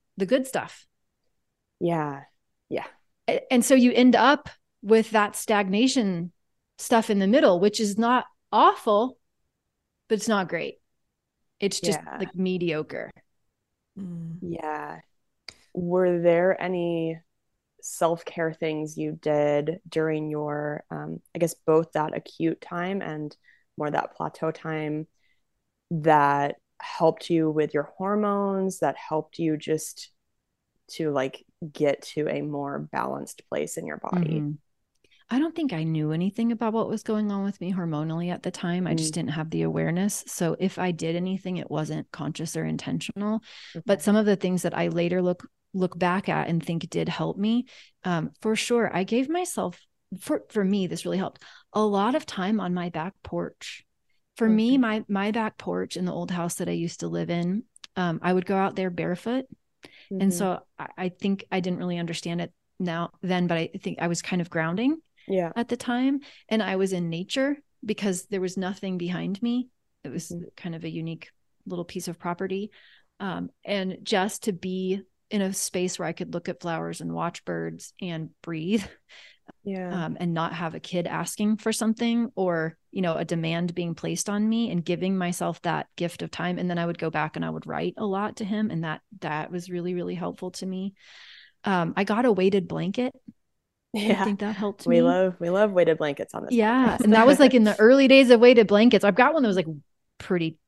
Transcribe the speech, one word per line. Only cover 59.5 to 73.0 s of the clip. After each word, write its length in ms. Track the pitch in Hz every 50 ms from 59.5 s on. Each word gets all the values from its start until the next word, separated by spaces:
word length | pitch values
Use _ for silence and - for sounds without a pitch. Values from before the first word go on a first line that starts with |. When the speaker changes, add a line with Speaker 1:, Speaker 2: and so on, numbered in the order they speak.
| - - _ _ _ _ - - - - - -
Speaker 1:
And 200 | 196 190 196 196
Speaker 2:
Mm-hmm. 0 |
Speaker 1:
so 320 | 180 175 202 190 175 - - _ _ -
I, 100 | 156 - - -
I 100 | 185 180
think 380 | 175 - - 196 196 196 - -
I 100 | - 190
didn't 180 | 175 185 180 175
really 180 | 175 180 175
understand 460 | 175 170 165 170 - - 175 170 175 175
it 100 | 175 _ _ _ _ _ -
now 340 | 185 175 165 170 170 - _ _ -
then, 240 | 180 185 180 180
but 100 | 175 170
I 140 | 165 165 - - 196
think 180 | - 190 139 - -
I 60 | 170
was 120 | 170 165
kind 220 | - - 185 175 170
of 80 | 170
grounding 480 | - 170 160 165 170 196 233 269 311 320 - _ _ _ _
Speaker 2:
Yeah. 260 | - 196 185 175 165 170
Speaker 1:
at 120 | 226 233 -
the 80 | 240
time. 440 | 240 - - 240 247 254 269 277 277 - - - - _ -
And 140 | 220 220 202
I 140 | 185 190
was 160 | 190 196 190 190
in 160 | 180 175 170
nature 480 | 165 165 185 - - 269 269 277 285 294 - _ _ _ -
because 420 | 208 214 - 202 214 185 175 -
there 140 | - 202 190
was 160 | 185 180 180
nothing 420 | 196 185 180 196 - - 190 185 180
behind 440 | 175 175 180 165 170 175 196 - -
me. 280 | 233 240 247 247 - _ _ _ _ _ _ -
It 60 | -
was 180 | 180 170 165 -
Speaker 2:
Mm-hmm. 160 | 175 170 175 - -
Speaker 1:
kind 180 | - - 180 165
of 100 | 165 170
a 60 | 165
unique 400 | 160 170 165 165 165 160 - - _ _ _ _ _ _ -
little 180 | - 180 175 170
piece 240 | 175 - 185 170 -
of 100 | 170 -
property. 520 | - 175 175 175 190 190 190 196 208 214 _ - - - _ _